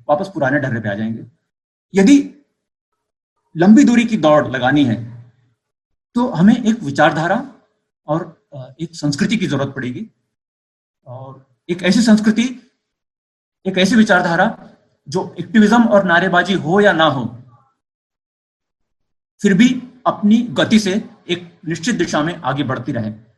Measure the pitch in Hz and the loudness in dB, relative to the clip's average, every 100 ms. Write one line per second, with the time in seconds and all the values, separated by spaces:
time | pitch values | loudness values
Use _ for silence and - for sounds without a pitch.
0 | - 147 - 156 135 147 131 113 104 101 | -4 -4 -4 -6 -2 -2 -2 -6 -6 -6
1 | 110 113 - _ _ _ _ _ _ 185 | -8 -10 -14 _ _ _ _ _ _ 0
2 | 196 285 - - _ _ _ _ _ _ | 4 4 2 -8 _ _ _ _ _ _
3 | _ _ _ _ _ 160 185 226 277 240 | _ _ _ _ _ 0 6 6 6 2
4 | 226 214 151 151 117 127 127 147 131 104 | 0 0 4 4 2 -2 0 2 2 -2
5 | - - - _ _ _ _ _ _ _ | -6 -18 -20 _ _ _ _ _ _ _
6 | _ 240 247 156 196 247 214 220 143 139 | _ -4 -2 2 4 4 0 -2 -4 2
7 | 156 156 170 214 285 - _ _ _ _ | 2 2 -2 -4 -6 -16 _ _ _ _
8 | - 160 170 - _ 139 127 - 170 - | -6 -6 -6 -16 _ -20 -20 -14 -14 -8
9 | 147 139 214 233 165 135 139 - 120 131 | -6 -4 -2 -2 -4 -4 -6 -8 -10 -10
10 | 220 _ _ _ _ _ _ _ _ _ | -14 _ _ _ _ _ _ _ _ _
11 | - 123 135 131 _ _ - 175 180 240 | -20 -20 -20 -20 _ _ -10 -4 0 2
12 | 233 214 226 220 254 - - _ _ _ | 4 4 4 0 -2 -6 -18 _ _ _
13 | _ _ _ _ _ _ 190 185 190 226 | _ _ _ _ _ _ -6 -2 2 2
14 | 214 180 180 170 214 - - _ _ _ | 2 2 0 0 -2 -4 -14 _ _ _
15 | - 175 - - - 220 208 240 220 208 | -10 -8 -8 -10 -2 2 4 4 4 2
16 | 185 170 185 180 175 180 143 196 202 165 | 2 2 2 0 0 -2 0 2 2 2
17 | 160 135 110 - - _ _ _ _ _ | 0 0 -6 -10 -20 _ _ _ _ _
18 | _ _ _ _ _ _ _ _ _ _ | _ _ _ _ _ _ _ _ _ _
19 | _ _ _ _ 202 185 247 254 - - | _ _ _ _ 0 4 2 2 -8 -6
20 | 175 - 208 226 247 139 156 214 185 196 | -4 -2 2 2 0 -2 0 2 0 -4
21 | - - - 170 - - 156 165 - 196 | -6 -14 -10 -10 -10 -16 -10 -8 -6 -4
22 | 165 160 151 170 127 139 120 123 135 123 | -4 -4 -4 -6 -6 -4 -4 -6 -8 -8
23 | 107 107 _ | -8 -10 _